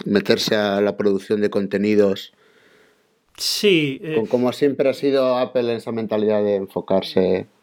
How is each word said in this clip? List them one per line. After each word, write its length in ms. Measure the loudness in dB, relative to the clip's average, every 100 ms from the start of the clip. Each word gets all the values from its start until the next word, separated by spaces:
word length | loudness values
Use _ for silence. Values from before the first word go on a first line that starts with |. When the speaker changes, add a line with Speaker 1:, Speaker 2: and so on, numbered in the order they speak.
| -2
Speaker 1:
Meterse 500 | 0 2 0 0 0
a 240 | 0 0
la 160 | 0 0
producción 460 | 0 0 -2 -2
de 80 | 0
contenidos 840 | -2 -2 -2 2 4 2 0 -10 _ _ _ _ _ _ _ _ _ _ -8
Speaker 2:
Sí, 600 | -6 0 2 2 0 -4
eh. 120 | -4 -2
Speaker 1:
con, 100 | 0
como 260 | 0 0
siempre 360 | 2 0 2 0
ha 40 |
sido 440 | 0 0 2 2 0
Apple 320 | 0 -2 -2
en 80 | -2
esa 140 | -4
mentalidad 520 | -6 -2 0 2 2
de 120 | 2 0
enfocarse 920 | -2 -6 0 -2 0 0 2 0 -4 _